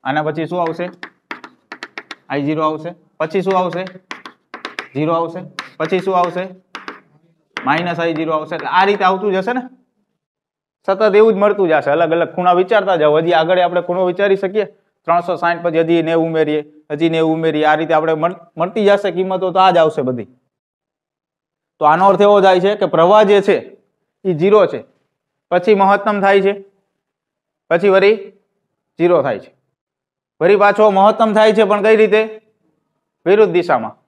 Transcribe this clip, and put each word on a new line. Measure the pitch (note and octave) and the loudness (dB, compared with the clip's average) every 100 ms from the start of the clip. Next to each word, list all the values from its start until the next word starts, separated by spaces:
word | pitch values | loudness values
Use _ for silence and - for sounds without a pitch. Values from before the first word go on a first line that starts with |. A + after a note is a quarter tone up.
આના | C3+ D3 D#3 | -4 -4 -4
પછી | D3+ D#3 | -6 -6
શું | F3+ | -4
આવશે? | E3 E3 F3+ F3+ - _ _ - - _ _ - - - _ - _ | -6 -6 -10 -12 -20 _ _ -20 -20 _ _ -20 -18 -20 _ -20 _
આઈ | C#3+ C#3+ | -6 -4
ઝીરો | D#3 D#3 | -2 -4
આવશે. | D#3 E3 F3 _ _ | -4 -12 -16 _ _
પછી | D#3+ G3 F#3 | -4 -4 -2
શું | F#3+ | -2
આવશે? | F3+ E3 F#3 - _ - - _ _ - - - - C#3 | -2 -6 -10 -16 _ -18 -18 _ _ -18 -16 -16 -10 -4
ઝીરો | D#3 E3 | -2 -2
આવશે. | E3+ E3+ F3+ - - _ | -4 -8 -14 -18 -18 _
પછી | D#3+ F#3 F#3 | -4 -2 0
શું | F3+ | 0
આવશે? | F3 F3 F#3+ F#3 _ - - - _ _ _ _ _ - | 0 -4 -10 -14 _ -18 -18 -20 _ _ _ _ _ -8
માઇનસ | C3 D#3 F3+ E3 | -2 -2 -2 -4
આઈ | E3+ D#3 | -4 -4
ઝીરો | D#3+ | -4
આવશે. | D#3 D#3 E3 | -6 -6 -10
એટલે | C#3 F3+ | -2 0
આ | G3 | 0
રીતે | G3+ F#3+ | 2 0
આવતું | F#3+ G#3 F#3+ | 0 -2 -2
જશે | G3 | -4
ને, | B3+ B3+ _ _ _ _ _ _ _ _ _ _ _ - | -6 -8 _ _ _ _ _ _ _ _ _ _ _ -6
સતત | G3 G#3+ G3+ | 0 2 4
એવું | A3 | 4
જ | G3 | 4
મળતું | G#3 G3+ F3+ | 0 2 0
જશે. | D3+ C#3 | 0 0
અલગ | D3+ E3 E3+ | 0 0 0
અલગ | E3 E3+ | -2 -2
ખૂણા | F3+ F3 | 0 2
વિચારતા | F#3 A3 G3 F3+ | 2 0 0 0
જાઓ. | D3+ D3+ | 2 2
હજી | E3 E3+ | 2 0
આગળ | D#3+ F3+ | 0 0
આપણે | F3 F3+ F3 | 0 -2 -4
ખૂણો | F3+ F#3 | -2 -2
વિચારી | F3+ G3+ F#3+ | -2 -2 -2
શકીએ, | F#3+ G#3+ G3 _ _ _ - | -2 -4 -6 _ _ _ -2
ત્રણસો | E3+ F3 D#3 | -2 -2 -4
સાઈઠ | E3+ E3+ | -4 -2
પછી | E3+ D#3+ | -2 -2
હજી | E3 E3+ D#3+ | 0 0 0
નેવું | E3 E3 | -2 -2
ઉમેરીએ, | D#3+ D3+ D3+ D3 _ _ | -2 -2 -2 -6 _ _
હજી | D3+ E3 | -4 -2
નેવું | E3 D#3+ D#3+ | 0 -2 0
ઉમેરીએ, | D#3+ D3+ D3+ | -2 0 0
આ | D#3 | 0
રીતે | D#3+ D#3 | 0 0
આપણે | D#3+ D#3+ | 0 -2
મળ-, | E3+ F#3 _ - | -4 -6 _ -8
મળતી | F3 G3+ G3+ | -6 0 2
જશે | G3+ G3+ F3 | 2 0 -4
કિંમતો, | F#3+ F#3 F#3 | -4 -4 -2
તો | F3+ | 2
આ | F#3 F3 | 4 4
જ | |
આવશે | D#3+ D#3 B2+ | 2 0 -6
બધી. | A#2+ G2+ _ _ _ _ _ _ _ _ _ _ _ _ _ _ _ | -6 -10 _ _ _ _ _ _ _ _ _ _ _ _ _ _ _
તો | D3+ | 2
આનો | E3 G3 | 4 4
અર્થ | F#3 G3+ | 4 4
એવો | G#3 F#3+ | 6 4
થાય | F#3 G3 | 4 0
છે | G#3 | -2
કે | F#3 E3 | -2 2
પ્રવાહ | E3+ G#3+ G#3 | 4 4 4
જે | G3+ G#3+ | 2 2
છે, | D3 - - _ _ _ _ F#3+ | -2 -4 -20 _ _ _ _ -6
એ | D#3 | -2
ઝીરો | F#3 G#3 F3+ | 2 2 2
છે, | B2 - _ _ _ _ _ _ | -4 -16 _ _ _ _ _ _
પછી | F3 F3+ G3+ | -2 0 2
મહત્તમ | G3 G3+ G3+ G3+ G3 | 2 0 -2 0 2
થાય | G3 F#3+ | 2 0
છે, | G3+ - _ _ _ _ _ _ _ _ _ _ | -4 -14 _ _ _ _ _ _ _ _ _ _
પછી | E3+ G3 F#3+ | 0 2 4
વળી | G3+ A3 - _ _ _ _ _ _ - | 2 0 -6 _ _ _ _ _ _ -4
ઝીરો | F3 E3+ C3+ | 0 0 0
થાય | G#2 - | -6 -12
છે, | _ _ _ _ _ _ _ _ _ | _ _ _ _ _ _ _ _ _
વળી | E3+ G3+ | 0 4
પાછો | G3+ G3+ G#3+ | 2 4 2
મહત્તમ | F#3+ G3+ G#3+ A3 G#3+ | 4 2 2 0 2
થાય | A3 G#3 | 2 2
છે, | G#3 | 0
પણ | G#3 G#3 | 0 2
કઈ | A3 | 2
રીતે? | G#3+ G#3+ A3 - _ _ _ _ _ _ _ _ E3+ | 4 2 -2 -10 _ _ _ _ _ _ _ _ 0
વિરુદ્ધ | G#3 G#3 E3+ | 2 4 2
દિશામાં. | E3+ C3 A2 - | 0 -2 -4 -14